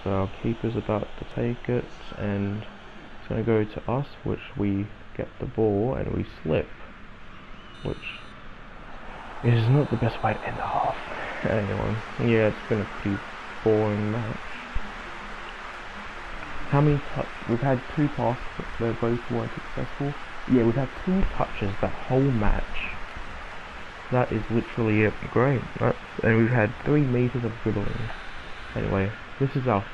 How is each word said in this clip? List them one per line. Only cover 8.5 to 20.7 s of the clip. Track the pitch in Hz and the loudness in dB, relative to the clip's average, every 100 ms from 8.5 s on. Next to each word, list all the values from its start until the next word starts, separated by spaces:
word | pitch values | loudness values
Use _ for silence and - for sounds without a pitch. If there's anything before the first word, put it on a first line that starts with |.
| - - - - - - - - - | -14 -14 -14 -12 -12 -10 -10 -10 0
is | 120 117 113 | 4 4 6
not | 143 143 | 6 6
the | 117 | 2
best | 117 - | 0 2
way | 110 | -2
to | 107 - | 0 -4
end | - | -4
the | |
half. | - - - - - - - - - | -2 0 0 -2 -8 -8 -8 -4 0
Anyway, | 110 101 101 104 110 - - | 0 0 0 0 -2 -4 0
yeah, | 120 113 110 | 4 6 4
it's | - - | 2 0
been | 110 | 0
a | |
pretty | 95 - 104 101 - - - - | 0 -4 -2 -2 -4 -12 -10 0
boring | 113 107 107 104 104 | 4 6 4 2 0
match. | 113 107 - - - - - - - - - - - - - - - - - - - - - - - - | 0 -2 -6 -8 -10 0 0 0 -8 -10 -10 -10 -10 -10 -10 -12 -12 -12 -10 -10 -10 -10 -8 -6 -4 2
How | 143 | 6
many | 151 143 - 143 | 6 4 0 -4
tou-, | - - - | -4 -6 -2
we've | 117 | 2
had | 143 127 - - | 4 2 0 0
two | 147 | 0
passes, | - 113 123 - - - - | 2 0 0 -4 -6 -6 -2
but | 117 | 0
they | 113 | 2
both | 117 120 - | 0 0 0
weren't | 117 113 | -2 -2
successful. | - - - 127 - 143 143 - - - | -6 -6 -4 -4 -2 -4 -4 -8 -8 4
Yeah, | 123 | 6
we've | 117 | 6